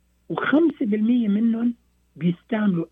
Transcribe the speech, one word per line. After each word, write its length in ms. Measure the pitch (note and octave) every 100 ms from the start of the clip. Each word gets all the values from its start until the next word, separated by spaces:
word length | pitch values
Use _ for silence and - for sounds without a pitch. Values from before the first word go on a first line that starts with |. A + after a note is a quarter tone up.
| _ _ -
وخمسة 560 | E3+ - C#4 E4 - A#3+
بالمية 420 | G#3+ A3 B3 A3
منهم 460 | G3+ A#3 A3+ A#3+ A#3+ _ _ _ -
بيستعملوا 680 | E3+ F3 - A3 G#3 E3+ E3